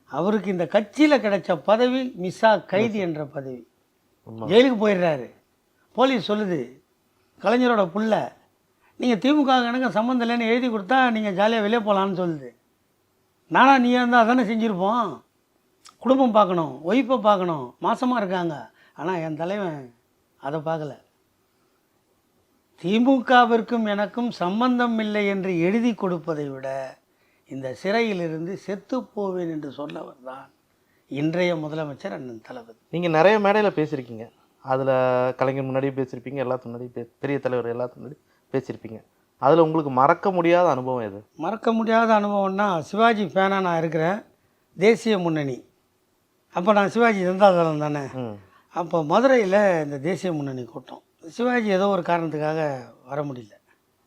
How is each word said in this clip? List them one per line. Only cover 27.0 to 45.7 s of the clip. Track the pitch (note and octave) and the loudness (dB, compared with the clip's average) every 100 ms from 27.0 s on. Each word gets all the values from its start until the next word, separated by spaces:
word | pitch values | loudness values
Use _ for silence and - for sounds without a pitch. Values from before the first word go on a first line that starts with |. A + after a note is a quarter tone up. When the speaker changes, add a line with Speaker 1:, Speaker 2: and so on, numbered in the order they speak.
| _ _ _ _ _ | _ _ _ _ _
Speaker 1:
இந்த | C3+ B2+ | -12 -10
சிறையிலிருந்து | B2+ F#3 A3 A#3 F#3+ E3+ D#3+ E3+ G3 | -8 -4 -2 -2 -2 -6 -6 -8 -10
செத்து | - G3 - C4 | -10 -12 -6 -8
போவேன் | B3 - G3 F3+ E3+ | -8 -8 -6 -4 -6
என்று | D#3 D3 | -8 -10
சொன்னவர் | B2+ D3 E3 C3+ B2 B2+ | -12 -12 -12 -16 -18 -18
தான் | C3 D3 _ _ _ _ _ _ | -18 -20 _ _ _ _ _ _
இன்றைய | C3 D3+ E3+ F3+ E3 | -4 -2 0 -2 -2
முதலமைச்சர் | D3+ D#3 D3+ C#3 G3 | -6 -8 -10 -10 -12
அண்ணன் | F#3+ C3 A2+ | -12 -12 -16
தளபதி. | - - - - _ | -18 -20 -20 -20 _
Speaker 2:
நீங்க | E3+ F3 | -4 0
நிறைய | D#3 F3 G#3+ | 6 6 6
மேடையில | G3+ G#3 G#3 | 4 4 2
பேசியிருக்கீங்க. | D#3+ D3+ D3 B2 A2+ A#2 _ _ _ | 0 -2 -4 -8 -14 -16 _ _ _
அதுல | C3+ C3 C3+ C3 B2+ B2+ B2+ B2+ | -4 -2 2 2 2 2 0 0
கலைஞர் | C3 C3+ | -2 -2
முன்னாடியும் | C3 C3 C#3 C3+ | -4 -2 -2 -4
பேசியிருப்பீங்க, | C3 B2+ B2 C#3 B2 | -6 -8 -10 -6 -4
எல்லாத்து | B2+ A#2 | -4 -6
முன்னாடியும் | A#2+ B2 B2 | -12 -12 -12
பே-, | A#2 _ | -14 _
பெரிய | C#3 C#3 | -6 -4
தலைவர் | C3+ B2 A#2 A#2 | -2 -4 -4 -6
எல்லாத்து | B2 - | -8 -10
முன்னாடி | A#2 D3 _ _ _ | -18 -18 _ _ _
பேசியிருப்பீங்க. | C3+ B2+ A2 A2 A2 _ _ _ _ | -6 -6 -12 -12 -18 _ _ _ _
அதுல | B2+ E3 | 4 6
உங்களுக்கு | D#3+ D#3+ C#3+ | 4 2 -2
மறக்க | B2+ C#3+ F3 G#3 | 2 4 4 0
முடியாத | F3+ E3+ F3 F3 | 0 2 4 4
அனுபவம் | C3 B2+ B2+ | 0 -2 -4
எது? | A2 G2 - - | -6 -10 -18 -10
Speaker 1:
மறக்க | D#3+ G#3+ - | -6 -2 -2
முடியாத | A3+ A3 A3+ A3+ G#3+ | 0 2 2 4 2
அனுபவம்னா, | G#3 G3+ G3 F#3+ G#3 E3+ | 2 0 -2 0 0 -2
சிவாஜி | C#3+ G3+ A#3 G#3+ F#3+ | -4 2 2 2 -2
ஃபேனா | D3 F#3+ G3 | 0 2 2
நான் | F#3 E3+ | 0 0
இருக்கிறேன், | E3 E3 D#3+ G#3 - _ _ _ _ - | -2 0 0 -2 -8 _ _ _ _ 0
தேசிய | G3 A3+ A3+ G#3 | 2 2 0 0
முன்னணி. | E3+ D#3 C#3 B2 - | 0 -2 -4 -6 -14